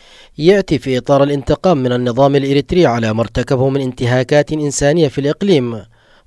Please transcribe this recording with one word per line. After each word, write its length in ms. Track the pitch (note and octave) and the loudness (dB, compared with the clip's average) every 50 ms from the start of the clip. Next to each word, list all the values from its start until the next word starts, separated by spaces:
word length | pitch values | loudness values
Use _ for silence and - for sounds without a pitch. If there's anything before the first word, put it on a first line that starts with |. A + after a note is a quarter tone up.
| - - - - - - _ - | -20 -20 -20 -20 -20 -18 _ 0
يأتي 400 | D3 E3 G3+ G3+ F#3+ - D#3+ C3 | 2 4 4 4 2 0 -2 -4
في 200 | - C3+ C3 B2 | -2 -2 -4 -2
إطار 240 | A#2+ - C#3+ C#3 C#3 | 0 2 2 2 2
الانتقام 560 | C#3+ C#3+ C#3+ C3 - D#3 - - F#3 F3 C#3+ | 2 -2 -2 -2 -4 -4 0 0 0 0 0
من 140 | B2+ B2 B2 | 0 -2 -2
النظام 440 | B2 B2 B2 A#2 B2 C#3 C#3 C#3 | -2 -2 -2 0 2 2 2 2
الإريتري 500 | C#3 C3+ C3+ C#3 C#3+ C#3 - - F3+ E3+ | 2 0 0 0 -2 -2 0 0 2 2
على 260 | C#3 A#2 A#2 A2+ A2 G#2+ | 2 2 0 -2 -2 -2
ما 60 | A2 | -2
ارتكبه 480 | A#2 A2 - - B2 - C#3+ B2+ B2+ C3+ | -4 -4 -4 -4 -4 -2 -2 0 0 0
من 120 | C3+ C#3 | -2 -2
انتهاكات 720 | C3+ B2+ B2+ - C3+ A#2+ B2 B2+ B2+ - D3 D3 C#3+ - D#3 | -4 -6 -6 -4 -2 0 0 0 0 2 2 0 0 0 -2
إنسانية 560 | D#3 D3+ D3 C3+ - C#3+ C#3+ D3+ F3 D#3+ C#3 | -4 -4 -4 -4 -2 0 0 2 2 2 0
في 120 | - - | 0 -2
الإقليم. 600 | C3+ C#3+ D3+ - G3 G3+ F#3+ C#3+ B2 A#2+ A#2 A2 - - _ _ _ _ _ _ _ | -2 -2 -2 -2 0 2 2 2 0 -2 -6 -10 -14 -18 _ _ _ _ _ _ _